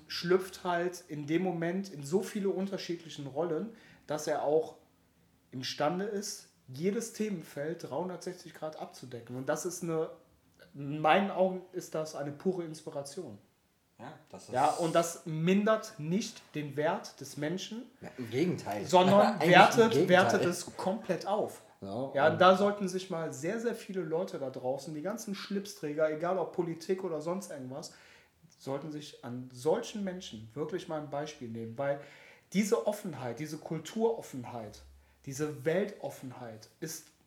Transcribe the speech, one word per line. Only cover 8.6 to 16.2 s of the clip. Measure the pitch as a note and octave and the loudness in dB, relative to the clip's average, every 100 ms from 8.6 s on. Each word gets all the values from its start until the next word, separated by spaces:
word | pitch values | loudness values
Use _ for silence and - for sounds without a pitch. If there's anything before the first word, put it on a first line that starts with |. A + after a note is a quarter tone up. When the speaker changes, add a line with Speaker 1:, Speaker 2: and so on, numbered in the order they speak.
| D#3 D#3 | -10 -8
Speaker 1:
abzudecken. | F3+ - B2+ A#2+ A2 B2+ | -12 -14 -14 -12 -10 -6
Und | C3+ | -2
das | D#3 F3+ | -2 -2
ist | E3+ | -6
eine, | E3 D#3+ E3 - _ _ _ _ - C#3 | -2 -2 -2 -6 _ _ _ _ -18 -10
in | C#3 D3 | -6 2
meinen | D#3 F#3 G3 | 6 6 4
Augen | F3 F#3 F#3 - | 2 2 0 -8
ist | E3+ - D#3+ | -10 -6 -6
das | D#3 C#3+ | -6 -6
eine | C#3+ | -8
pure | C#3+ F#3 F3+ | -4 -2 -2
Inspiration. | E3 D3+ - C#3+ C#3 - C#3+ G2+ _ _ _ _ _ - | -4 -8 -10 -8 -8 -10 -12 -14 _ _ _ _ _ -18
Speaker 2:
Ja, | B2+ D#3+ _ | -16 -16 _
das | F#2+ - | -18 -4
ist | |
Speaker 1:
Ja, | B2 D3+ | 2 4
und | D3+ E3+ | 4 2
das | D#3+ - - E3+ | 2 2 -2 -6
mindert | D#3 E3+ G3 G#3+ G#3+ - - | 0 4 4 6 2 0 -8
nicht | D#3 F#3+ | -2 -2